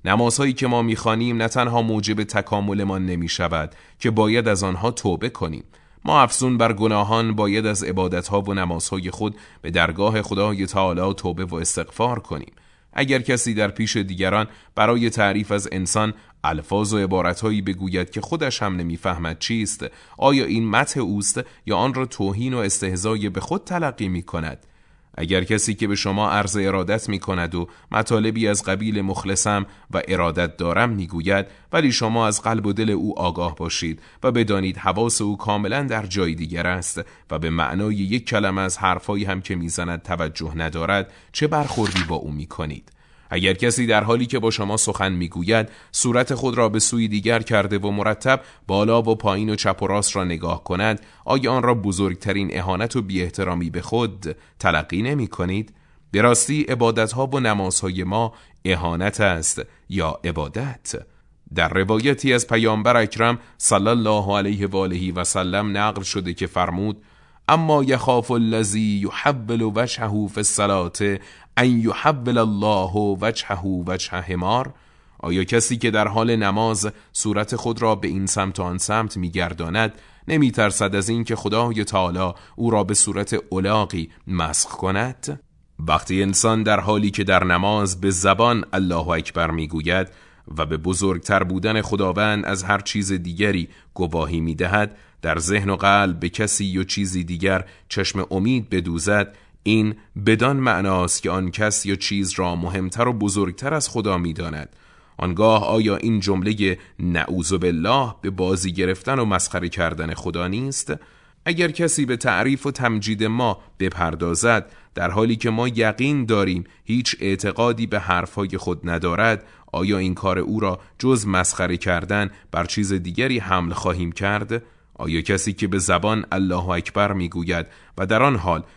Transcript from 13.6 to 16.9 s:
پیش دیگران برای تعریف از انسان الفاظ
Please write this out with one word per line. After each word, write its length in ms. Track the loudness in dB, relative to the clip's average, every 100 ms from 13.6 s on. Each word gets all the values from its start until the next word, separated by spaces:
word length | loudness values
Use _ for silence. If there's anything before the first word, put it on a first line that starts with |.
| 0
پیش 300 | 0 -2 -2
دیگران 500 | -2 -2 2 2 0 -8 -10 2
برای 340 | 2 4 2
تعریف 420 | 2 2 2 0
از 180 | -2 -2
انسان 420 | -4 0 0 0 -4 -16 _
الفاظ 500 | -2 -2 -2 -2 0